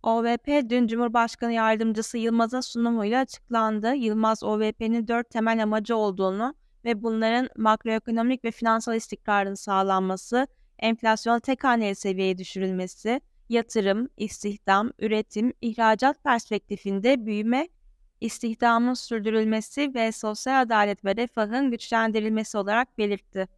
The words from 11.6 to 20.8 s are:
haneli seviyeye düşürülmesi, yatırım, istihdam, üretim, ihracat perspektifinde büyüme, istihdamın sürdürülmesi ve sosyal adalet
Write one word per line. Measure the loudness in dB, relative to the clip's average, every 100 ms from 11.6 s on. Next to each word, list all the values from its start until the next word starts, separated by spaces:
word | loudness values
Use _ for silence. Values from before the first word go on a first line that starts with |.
haneli | 2 2 0 -2
seviyeye | -4 0 0 -2
düşürülmesi, | -6 -4 -2 -2 -6 -6 -4 -4 _ _ _
yatırım, | -2 0 0 2 0 -2 -6
istihdam, | -8 -6 -8 -6 2 2 2 -4
üretim, | -2 -2 -2 -2 -2 -2
ihracat | -6 2 2 4 2 0
perspektifinde | 0 -2 0 -6 _ -8 -4 0 2 2 0
büyüme, | -2 0 0 -2 _ -20 _ _ _
istihdamın | -10 -6 -6 0 2 4 2
sürdürülmesi | -2 -4 -4 0 0 2 0 -2 -4 -4
ve | 0 -2
sosyal | -2 -6 -6 0 2
adalet | 2 2